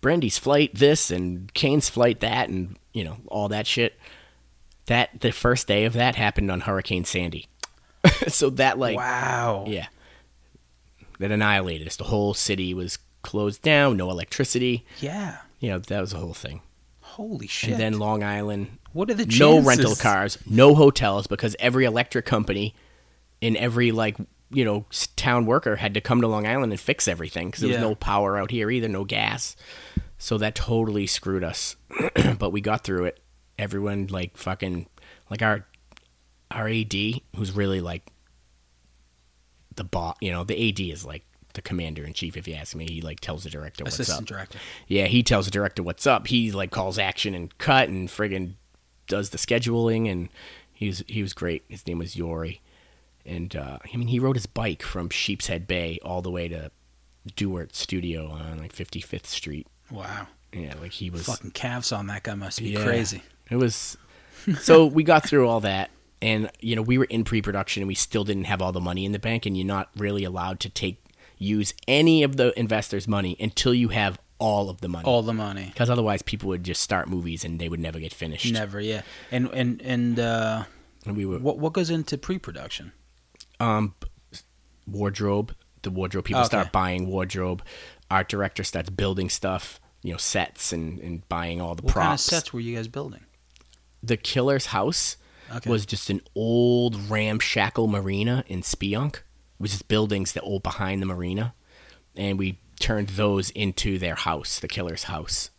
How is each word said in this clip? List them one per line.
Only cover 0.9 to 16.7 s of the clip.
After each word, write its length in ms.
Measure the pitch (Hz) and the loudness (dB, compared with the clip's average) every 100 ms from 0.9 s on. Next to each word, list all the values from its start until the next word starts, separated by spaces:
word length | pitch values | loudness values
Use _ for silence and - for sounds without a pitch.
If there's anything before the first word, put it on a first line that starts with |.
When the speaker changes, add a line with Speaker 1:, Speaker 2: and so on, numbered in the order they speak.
| 156 - | 6 2
Speaker 1:
and 420 | 90 90 90 98 - | 0 -2 -4 -6 0
Kane's 340 | 147 147 - | 4 4 2
flight 300 | - 120 117 | 4 4 4
that," 300 | 113 110 123 | 0 0 -2
and, 280 | 92 90 95 _ | -2 -6 -8 _
you 100 | 113 | -6
know, 140 | 85 80 - | -6 -8 -8
all 220 | 104 104 | -4 -2
that 160 | 104 104 | -2 -2
shit. 320 | - 117 - - - - _ _ _ - - - | 0 0 -2 -20 -20 -20 _ _ _ -20 -20 0
That, 360 | 120 120 - | 2 2 0
the 100 | 120 | -2
first 340 | - 123 120 - | 2 2 2 2
day 200 | 104 110 | 2 2
of 80 | |
that 220 | 113 123 117 | 2 2 4
happened 360 | 107 - 98 | 0 2 0
on 100 | 92 | 0
Hurricane 440 | 98 98 - 92 85 | -2 -2 0 -2 0
Sandy. 420 | 95 87 80 - _ - _ _ _ | -2 -2 -6 -14 _ -16 _ _ _
<laughs> 240 | 170 - - | 6 6 0
So 220 | - 139 | 2 2
that, 260 | 131 131 123 | 4 2 4
like, 200 | 123 113 | 0 -2
Speaker 2:
Wow. 680 | 123 123 131 123 120 101 101 | -2 -2 -2 -2 0 -2 -4
Speaker 1:
Yeah. 200 | 101 80 _ - - _ _ _ - _ _ _ _ - - | -6 -8 _ -20 -20 _ _ _ -20 _ _ _ _ -20 -6
That 120 | 98 | -2
annihilated 560 | 107 107 101 92 80 80 | 2 4 2 0 -6 -8
us. 80 | - | -8
The 80 | |
whole 300 | - 110 104 | -2 2 2
city 400 | 101 - 98 92 | 0 0 0 -2
was 260 | 90 90 - _ _ | -4 -6 -8 _ _
closed 380 | - 107 104 104 | -8 -2 -2 0
down, 340 | 151 147 143 104 | 4 6 6 4
no 140 | 90 | 0
electricity. 760 | 90 82 - 135 123 123 117 - - | -4 -6 -4 0 2 0 -2 -6 -10
Speaker 2:
Yeah. 380 | 139 185 196 - - _ | -8 -6 -8 -10 -18 _
Speaker 1:
You 100 | 123 | -4
know, 100 | 92 | -4
that 220 | - 101 | -4 -4
was 100 | 92 | -4
the 60 | 92 | -6
whole 140 | 82 | -8
thing. 280 | 71 62 76 - | -10 -10 -12 -16